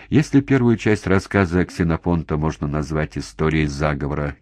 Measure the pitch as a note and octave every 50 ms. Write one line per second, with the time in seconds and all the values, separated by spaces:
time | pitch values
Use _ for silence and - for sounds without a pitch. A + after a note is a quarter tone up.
0 | - - F#2 B2+ D3+ - - C#3 C3+ - C3+ C3 A#2+ A#2+ A2+ G2+ - A2 G#2+ G#2
1 | - F2 F#2+ G2 - - - G2+ G2 D#2+ E2+ F2+ E2+ - - - F2+ E2 D#2+ D#2+
2 | - F2 F2 E2+ D2+ - D#2+ D2+ D#2 D#2 D2 - D2+ D2 C#2 D2+ D2 C2+ D#2 D2+
3 | D2+ D2 - C#2+ C#2 - - - D#2+ D#2 D2+ D#2 D2+ D2 C#2 C#2 D2+ D2+ D2 C#2
4 | C#2+ C#2 D2 D2+ D2 D2 C#2+ -